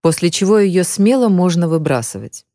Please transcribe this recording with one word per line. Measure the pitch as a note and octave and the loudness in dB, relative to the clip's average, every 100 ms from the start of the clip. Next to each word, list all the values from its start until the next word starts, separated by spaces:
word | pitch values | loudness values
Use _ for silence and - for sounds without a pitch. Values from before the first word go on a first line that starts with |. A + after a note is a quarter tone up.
после | E3 D#3 F3 | 0 0 -2
чего | - F#3+ G#3+ | -2 0 2
ее | G3+ F3+ F3 | 2 0 -2
смело | - G3+ C4 A#3 | 0 2 2 2
можно | F#3 F3+ E3+ E3+ | 2 2 0 0
выбрасывать. | D#3+ D3 C3 A#2 F#2+ - - _ | -2 -2 -4 -4 -12 -14 -18 _